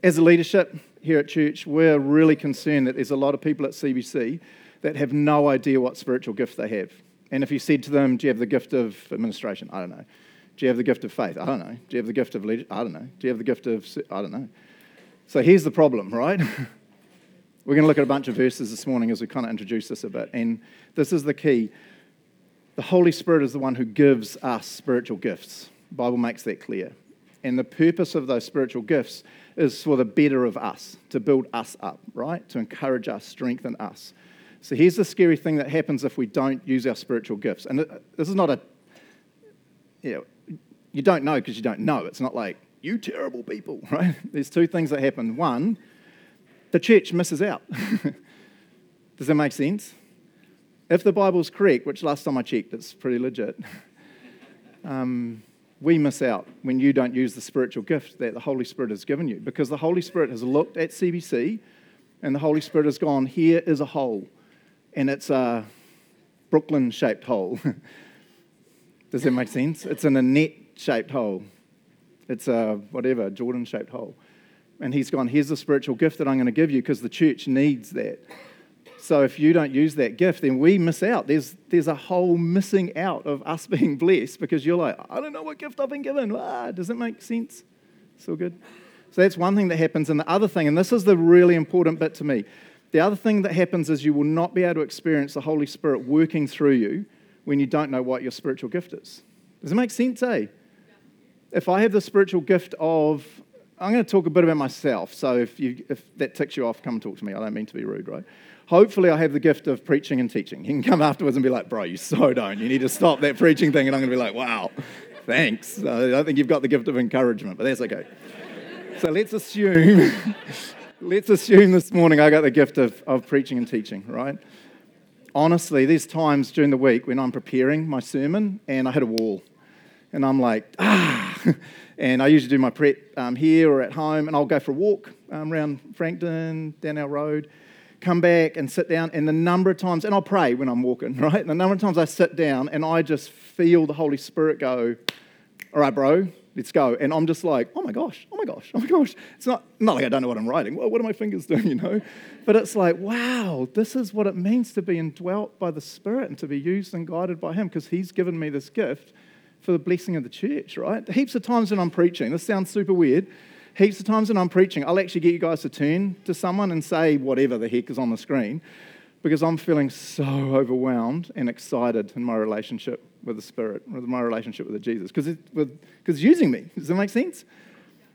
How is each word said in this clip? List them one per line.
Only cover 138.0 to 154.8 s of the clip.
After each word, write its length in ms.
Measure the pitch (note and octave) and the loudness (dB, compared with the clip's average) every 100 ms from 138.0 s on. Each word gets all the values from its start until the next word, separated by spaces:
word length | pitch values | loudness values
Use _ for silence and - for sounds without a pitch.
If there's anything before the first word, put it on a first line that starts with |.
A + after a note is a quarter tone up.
come 180 | F3+ F3 | 0 4
back 380 | F3 E3+ D#3+ D#3+ | 6 6 2 -2
and 120 | C3+ | -4
sit 200 | F3+ E3+ | -4 -2
down, 220 | E3 E3 | -2 -2
and 140 | D#3+ D#3 | -2 0
the 60 | |
number 360 | D#3+ F3 F3+ F#3+ | 2 2 4 2
of 80 | - | 2
times, 260 | F#3 E3 | -2 -2
and 100 | G#3 | 0
I'll 80 | G3 | 0
pray 340 | - G3+ C#3 B2+ | 2 2 2 2
when 120 | C3 | 0
I'm 120 | A#2+ | 0
walking, 340 | B2+ B2 A#2+ C3 | 0 -2 -4 0
<laughs> 20 | |
right? 200 | D3+ F3+ | 2 2
And 100 | E3 | 0
the 40 | E3 | 0
number 200 | F#3+ F#3+ | 2 2
of 40 | |
times 200 | G3+ E3+ | 2 2
I 60 | G#3+ | 0
sit 300 | - F3 - | 2 2 2
down 320 | D3+ C3 C#3+ | 0 0 -2
and 140 | D3+ | -2
I 200 | D#3+ E3 | 0 0
just 260 | D3+ C#3+ - | 2 -2 -4
feel 560 | - - - E3+ E3+ D3+ | -20 -10 2 6 6 4
the 80 | |
Holy 240 | D3 D3+ C#3 | 0 -2 -2
Spirit 400 | - - D#3 - | -4 0 0 0
go, 360 | B2+ B2+ A#2 A2+ - - - _ _ - - | -2 0 -2 -4 -10 -14 -18 _ _ -20 -4
"All 100 | D3 | 2
right, 120 | C#3 | 2
bro, 340 | C3+ C3+ F3 F#3 - _ - | 2 4 4 2 -6 _ -12
let's 160 | - | -2
go." 260 | E3 C3 B2 | 2 2 2
And 140 | C#3+ | 0
I'm 140 | D#3+ D#3+ | 2 0
just 160 | D#3 | 0
like, 260 | E3+ C3 - F4 | 0 0 -2 -6
"Oh 80 | |
my 80 | D4+ | -6
gosh, 360 | A3+ D#4+ - - | -6 -6 -8 -12
oh 60 | G#4 | -8
my 80 | G#4 | -8
gosh, 260 | - - | -10 -8
oh 60 | - | -6
my 80 | C4+ | 2
gosh." 280 | E4+ B3+ - - - | 2 2 -2 -20 -8
It's 80 | B3 | -4
not, 180 | A#3+ - - | -4 -6 -2
not 160 | G#3+ C3 | 0 2
like 100 | B2+ | 0
I 40 | |
don't 140 | C3+ | 0
know 40 | B2 | -2
what 100 | A2 | -2
I'm 120 | A2+ | -2
writing. 260 | D#3 G#2+ D#3 | -2 -2 -2
What, 140 | A3+ | 0
what 100 | A3+ | 0
are 40 | |
my 100 | A3 | -2
fingers 320 | G3+ G#3 F#3 - | -4 -6 -6 -2
<laughs> 20 | |
doing, 200 | D#3+ G3+ | 0 0
you 80 | C3 | 0
know? 260 | F#3 G#3 - - - - - | -2 -4 -4 -14 -20 -4 2
But 100 | A3 | 2
it's 200 | G#3 G#3+ | 2 2
like, 220 | F3 F3 | 2 0
wow, 720 | G3 A#3+ A#3+ B3 F#3+ C3+ B2+ | -4 -4 -2 -2 -2 -4 -4
this 220 | G#3 A3 C4 | -2 -2 -4
is 200 | G3+ G#3+ | -4 -2
what 100 | G3 | -2
it 100 | F3+ | -2
means 380 | F#3+ B3 A3 | 0 0 0
to 80 | G3+ | -4